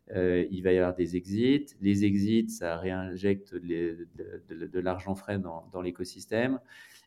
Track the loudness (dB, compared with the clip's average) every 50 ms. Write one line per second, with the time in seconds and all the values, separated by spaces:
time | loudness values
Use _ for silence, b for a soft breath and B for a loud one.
0 | _ -6 -2 0 2 4 4 2 2 0 -2 0 2 4 6 6 4 2 2 0
1 | 0 0 0 -4 -2 -2 0 2 4 4 4 2 2 -4 -10 0 2 4 4 6
2 | 4 4 4 4 2 4 4 2 2 0 -4 -6 -4 -4 -4 -4 -4 -4 -4 -4
3 | -4 -6 -6 -2 0 0 0 0 -2 -8 -10 -8 -4 -2 -2 0 0 -2 -2 -6
4 | -12 -16 -14 -14 -14 -12 -14 -16 -14 -14 -12 -10 -10 -6 -4 -2 0 0 -2 -2
5 | -4 -6 -6 -6 -4 -4 -4 -4 -4 -4 -8 -10 -12 -10 -8 -6 -6 -6 -4 -6
6 | -8 -10 -10 -14 -8 -2 0 0 2 2 0 -2 B B B B B B B B
7 | B